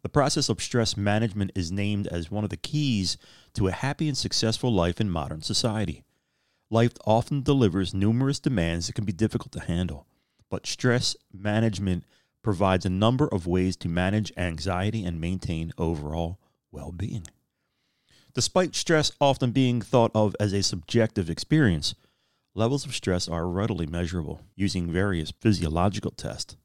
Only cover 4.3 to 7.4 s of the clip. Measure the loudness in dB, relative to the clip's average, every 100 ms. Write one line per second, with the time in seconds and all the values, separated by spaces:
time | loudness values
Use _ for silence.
4.3 | 0 0 0 2 4 2 0 -2 -2 -4
5.3 | -8 -4 -2 0 -2 -4 -6 _ _ _
6.3 | _ _ _ _ 2 2 0 2 2 2
7.3 | -2